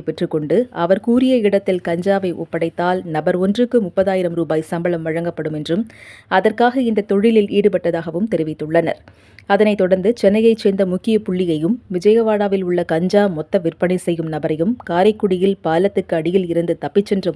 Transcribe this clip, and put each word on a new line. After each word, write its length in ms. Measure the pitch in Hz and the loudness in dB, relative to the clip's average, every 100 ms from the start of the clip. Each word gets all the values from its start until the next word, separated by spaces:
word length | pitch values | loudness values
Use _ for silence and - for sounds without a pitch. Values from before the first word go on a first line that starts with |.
| 160 | -4
பெற்றுக்கொண்டு 500 | 151 175 156 147 185 247 170 | -6 -4 -4 0 0 -2 -2
அவர் 180 | 170 202 233 | 0 0 2
கூறிய 320 | 247 254 247 202 | 2 2 2 2
இடத்தில் 340 | 196 202 185 175 | 0 0 -2 -2
கஞ்சாவை 440 | 170 190 196 190 - | -4 0 0 -2 -6
ஒப்படைத்தால் 580 | 165 165 165 - 175 185 180 156 | -6 -4 -4 -2 -2 -2 -4 -4
நபர் 220 | 160 180 196 | 0 0 0
ஒன்றுக்கு 340 | 208 247 - 180 | 0 2 2 0
முப்பதாயிரம் 500 | - 190 190 175 170 | 0 0 0 -2 -2
ரூபாய் 280 | 156 160 160 | -2 -2 -2
சம்பளம் 340 | 170 175 170 160 | -4 -2 -2 -4
வழங்கப்படும் 480 | 165 170 165 156 156 | -4 -4 -6 -6 -6
என்றும் 240 | 151 175 226 - - - - 190 | -4 -2 -4 -10 -20 -18 0 2
அதற்காக 440 | 214 208 240 262 233 | 2 2 0 2 0
இந்த 160 | 208 208 | 0 0
தொழிலில் 380 | 196 226 220 202 202 | 2 4 4 2 2
ஈடுபட்டதாகவும் 720 | 202 180 170 165 165 165 220 | 2 2 -2 -4 -4 -4 -2
தெரிவித்துள்ளனர். 680 | 175 156 151 156 165 165 - - - _ _ - | -2 -2 -6 -2 0 0 -4 -10 -20 _ _ 0
அதனைத் 280 | 202 214 202 | 2 2 2
தொடர்ந்து 280 | 185 190 190 233 | 2 2 0 2
சென்னையைச் 420 | 196 214 226 220 | 2 4 2 2
சேர்ந்த 220 | 202 196 185 | 0 0 -2
முக்கிய 240 | 185 226 214 | -2 0 -2
புள்ளியையும் 560 | 214 180 175 156 165 247 - 180 | 0 -2 -2 0 0 -2 -4 -2
விஜயவாடாவில் 680 | 202 226 220 208 202 196 180 | 2 4 2 0 0 -2 -2
உள்ள 160 | 175 170 | -2 0
கஞ்சா 300 | 160 180 202 202 156 | 0 2 2 2 -2
மொத்த 200 | - 196 165 | -2 -2 -2
விற்பனை 320 | - 180 185 - | -2 -2 -2 -2
செய்யும் 260 | 165 160 151 | -4 -4 -4
நபரையும் 400 | 156 156 185 240 - | -4 -2 -2 -4 -2
காரைக்குடியில் 680 | 175 208 214 202 185 196 196 160 | 2 2 2 0 0 0 0 0
பாலத்துக்கு 500 | 165 196 202 - 170 | 0 0 -2 -2 -2
அடியில் 280 | 160 190 175 | 0 0 0
இருந்து 220 | 165 170 160 | -2 -2 -4
தப்பிச் 340 | - 202 202 | -2 -2 0
சென்ற 220 | 196 175 | -2 -2